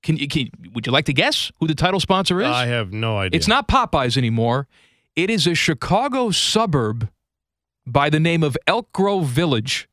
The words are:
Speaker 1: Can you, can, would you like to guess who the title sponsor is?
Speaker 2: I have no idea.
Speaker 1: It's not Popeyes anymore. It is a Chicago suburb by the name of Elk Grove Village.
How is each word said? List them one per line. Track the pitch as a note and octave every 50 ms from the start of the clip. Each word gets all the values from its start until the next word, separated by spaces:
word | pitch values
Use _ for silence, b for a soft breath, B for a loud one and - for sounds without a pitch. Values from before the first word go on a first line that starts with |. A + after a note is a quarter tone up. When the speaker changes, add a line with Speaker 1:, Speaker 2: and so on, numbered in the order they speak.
| -
Speaker 1:
Can | - D#3
you, | D3+ D3 C#3+
can, | - D#3 C3 - - - - - G#2+
would | A#2+ G#2+
you | - B2
like | C#3 -
to | - -
guess | - F#3+ C#4 D4 - - - - _
who | D#3+
the | D#3+ D#3+
title | - - F3+ F#3 F#3+
sponsor | - - F#3+ F#3 F#3+ - F3+ F3+
is? | -
Speaker 2:
I | - B2 B2 B2+
have | A#2+ A#2+ A#2+ A2 F#2 F#2+
no | A2 A2+ A2+ A2 G2+
idea. | F#2+ F#2 F2+
Speaker 1:
It's | D#3 - G3+
not | A3 C#4 C#4
Popeyes | - - C4+ A#3+ - - D#3 C3 B2 A#2+
anymore. | C3+ B2+ A#2 A2+ A#2 A2+ A#2 A#2+ C3+ C#3 b b b b b b b b b b
It | - F3 F#3+
is | A3+ G#3 D3+ F3+
a | E3+
Chicago | D#3+ - - D#3 - - - F3 G#3 C4 C#4+ B3+ C4+ B3 A3+
suburb | F3+ - - - - G#3+ A3+ G#3+ D3+ C#3 A#2 G#2+ A2 A#2 A2 - _ _ _ _ _ _ _ _ _ _ _ _ _ _ _
by | B2+ A#2+ C#3 C#3+ D3+
the | D3+ D#3
name | D#3+ E3+ E3 E3 D#3+
of | D3 A#2+ - _ -
Elk | F3+ A3+ A#3 _ _
Grove | - F#3+ G3+ G3+ G3 E3
Village. | C3+ A#2+ C#3+ F3 D#3+ C3+ A2+ G#2+ - - - - _